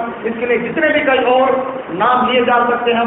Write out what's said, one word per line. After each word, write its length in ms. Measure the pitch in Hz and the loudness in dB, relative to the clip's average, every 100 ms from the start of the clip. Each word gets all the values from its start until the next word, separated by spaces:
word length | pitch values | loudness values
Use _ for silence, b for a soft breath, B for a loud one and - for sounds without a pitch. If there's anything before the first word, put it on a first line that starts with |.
| - - | -4 -6
اس 100 | 226 220 | -6 -4
کے 60 | 247 | -2
لیے 120 | 233 | -2
جتنے 300 | 233 269 311 | -2 0 0
بھی 120 | 294 | 2
کئی 240 | 269 254 | 2 2
اور 240 | 262 254 262 - - - - | 4 2 2 0 -2 -8 -6
نام 420 | 175 233 247 240 | -2 2 2 2
لیے 140 | 254 | 2
جا 220 | 240 240 240 | 2 2 2
سکتے 260 | 233 240 | 0 0
ہیں 80 | 233 | 0